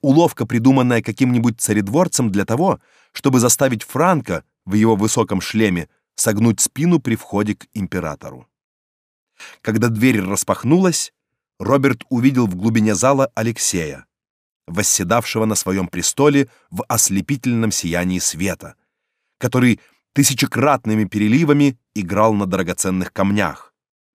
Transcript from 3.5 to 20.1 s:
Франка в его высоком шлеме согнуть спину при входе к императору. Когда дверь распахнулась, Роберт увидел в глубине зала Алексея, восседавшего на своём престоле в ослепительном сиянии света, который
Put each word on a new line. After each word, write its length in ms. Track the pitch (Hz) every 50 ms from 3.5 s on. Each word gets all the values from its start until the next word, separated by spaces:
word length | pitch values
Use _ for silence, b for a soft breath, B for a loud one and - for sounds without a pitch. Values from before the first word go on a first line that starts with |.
| - - 143 135 123 110 -
Франка 600 | - - 131 156 180 185 151 123 - 90 78 - _ _ _ _
в 100 | - 95
его 220 | 107 107 113 113
высоком 440 | 98 104 110 - - 110 - 104 95
шлеме 480 | - - - 107 110 104 90 85 78 _ _ _ _ _ _
согнуть 460 | - - 120 107 101 113 117 110 -
спину 400 | - - _ - 151 175 175 160
при 160 | 120 - 113
входе 380 | 107 - - - 98 104 104 104
к 120 | _ - _ _
императору. 760 | 107 98 87 - 92 80 78 73 - - 71 62 64 62 _ _ _ _ _ _ _ _ _ _ _ _ _ _ _ _ _ _ B B B B B
Когда 280 | B - 107 110 113 120
дверь 320 | 113 107 117 131 120 107
распахнулась, 920 | 95 92 101 92 - - 98 - - 117 151 180 190 185 165 - - - _ _ _ _ _ _ _ _ _ _
Роберт 460 | 98 107 131 139 131 135 123 120 - _
увидел 360 | 131 120 117 135 139 123 123
в 100 | 104 92
глубине 380 | 90 95 117 113 113 107 107 104
зала 360 | 92 113 131 139 135 135 - _
Алексея, 720 | - 113 117 113 - - - - 92 80 73 69 67 - _ _ _ _ _ _ _ _ _ _ _ _
восседавшего 760 | - 85 90 107 - - - 95 85 113 120 117 - - 113 110
на 100 | 110 104
своём 340 | - - 95 95 98 92 87
престоле 600 | - 90 85 - - - 139 147 143 139 139 b b b b b
в 140 | - 90 - _
ослепительном 840 | 120 110 - - 98 98 95 - 143 131 - 131 120 117 113 107
сиянии 480 | 98 - - 85 85 87 87 92 90 90
света, 560 | - - - 78 90 98 85 - - 82 - _ _ _ _ _ _ _ _ _ _ _ _ _
который 420 | - 123 - 127 123 123 113 b b b b b b _